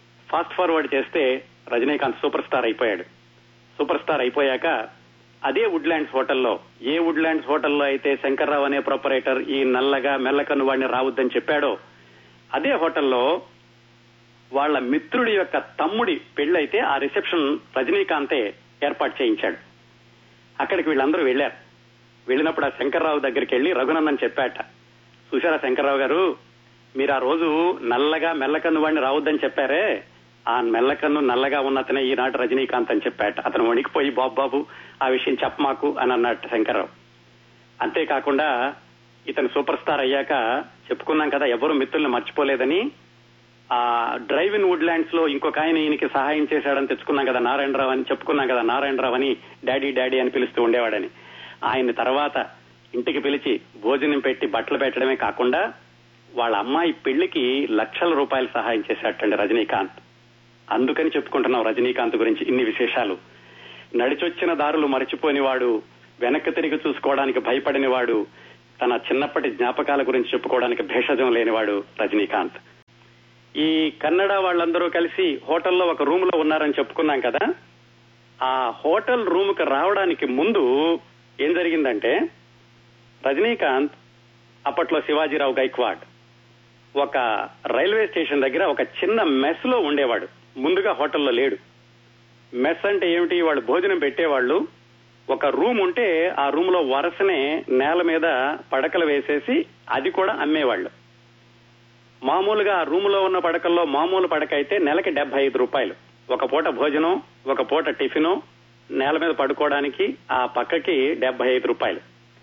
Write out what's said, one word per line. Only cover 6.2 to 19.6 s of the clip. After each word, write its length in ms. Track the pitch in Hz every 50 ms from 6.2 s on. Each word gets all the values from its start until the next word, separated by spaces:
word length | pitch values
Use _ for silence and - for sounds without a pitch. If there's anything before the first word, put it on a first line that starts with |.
| 131 - 143 131 127 117 101 87 - - - -
ఏ 180 | 113 127 147 165
వుడ్లాండ్స్ 480 | 170 165 160 151 160 165 160 156 139 123
హోటల్లో 380 | 143 151 135 151 143 147 143
అయితే 300 | 139 139 135 - 143 139
శంకర్రావు 500 | 135 - 139 135 131 156 143 147 143 139
అనే 140 | 139 139 139
ప్రొపరేటర్ 680 | 135 - 139 131 - 139 135 131 127 135 131 127 - -
ఈ 140 | 131 139 139
నల్లగా 540 | 131 127 127 135 139 143 135 123 143 139 135
మెల్లకన్ను 480 | 131 127 139 143 143 - 147 139 135
వాడిని 220 | 135 135 131 131 127
రావద్దని 400 | 120 127 131 135 120 123 131 123
చెప్పాడో, 500 | - 123 - - 156 147 143 127 104 - - - - - - - - - - - - - - - -
అదే 180 | 135 156 277
హోటల్లో 720 | 277 190 160 165 160 160 143 135 131 123 123 139 165 185 - - - - - - - - _ _ - _ _ - - - - _ _ _ _ - 127
వాళ్ళ 260 | 139 143 151 151 135
మిత్రుడి 520 | 127 123 139 156 - - - 247 247 226
యొక్క 260 | 214 196 180 - - 143
తమ్ముడి 640 | - - - - 147 165 202 220 233 196 160 - - - - -
పెళ్ళైతే 420 | 147 147 175 170 147 135 - 208
ఆ 180 | 254 - 139 135
రిసెప్షన్ 640 | 135 139 - 208 196 - - 170 143 139 147 160 - - - 131
రజనీకాంతే 760 | 131 123 - - - - 165 151 143 - 170 135 110 101 - - - - - - 143
ఏర్పాటు 380 | 143 - - 151 135 - - 135
చేయించాడు. 340 | 117 110 104 - 101 - -